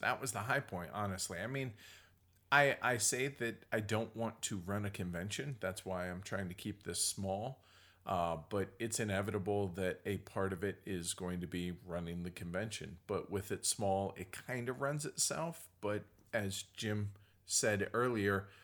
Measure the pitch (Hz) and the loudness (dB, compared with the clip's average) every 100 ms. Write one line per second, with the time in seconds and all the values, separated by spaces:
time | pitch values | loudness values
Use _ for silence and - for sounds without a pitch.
0 | - 123 127 104 110 135 139 90 85 101 | 0 2 0 -2 0 0 0 -4 -4 -2
1 | 104 92 - 87 110 135 127 104 - - | -2 -2 -4 -4 -4 -4 -4 -8 -16 -20
2 | - _ _ _ - 143 143 - 120 120 | -20 _ _ _ 6 8 8 6 2 4
3 | - 127 139 139 117 107 - 113 104 107 | 4 2 0 0 -2 -2 -2 -2 2 2
4 | 113 110 113 - - 101 87 101 101 - | 0 -2 -4 -2 -4 -4 -2 0 0 -2
5 | 90 87 98 - 143 135 92 92 95 92 | -4 -2 -2 -4 -4 -2 -2 -4 -4 -2
6 | 90 90 - 98 92 90 107 101 87 87 | -2 -4 -4 -4 -4 -4 -6 -6 -4 0
7 | - - 98 95 120 139 - - - - | 0 0 -2 -2 -2 -8 -16 -20 -20 -10
8 | - 92 85 80 76 101 95 - 113 - | -2 2 2 0 -2 -2 -2 -4 -4 0
9 | 107 95 101 101 92 101 98 87 92 - | 0 2 2 0 2 2 2 0 0 0
10 | 101 95 - 107 95 90 98 - - 92 | -2 -2 -2 0 0 0 -2 -2 -4 -2
11 | 82 - 90 90 85 87 87 87 92 87 | -2 -4 -4 -2 -2 -2 -2 -4 -4 -4
12 | 85 87 87 - 87 90 110 - 80 85 | -4 -4 -6 -6 -4 -2 -2 -4 -8 -8
13 | - 95 - 98 - 95 - - 101 95 | -2 -2 0 -4 -2 -2 0 2 4 4
14 | 98 - 92 - - 127 120 127 139 147 | 2 -4 -10 -10 -6 -4 -2 -2 -2 -2
15 | 147 - - 143 165 165 - _ 104 104 | -2 0 0 0 -4 -6 -14 _ -2 -2
16 | - - - 113 101 98 - - 110 104 | -4 -16 -4 0 0 -2 -6 -4 0 0
17 | 101 - - - - - 117 101 98 113 | 0 -4 -18 -20 -2 2 4 4 2 2
18 | 127 113 101 98 101 - | 4 4 4 4 2 -10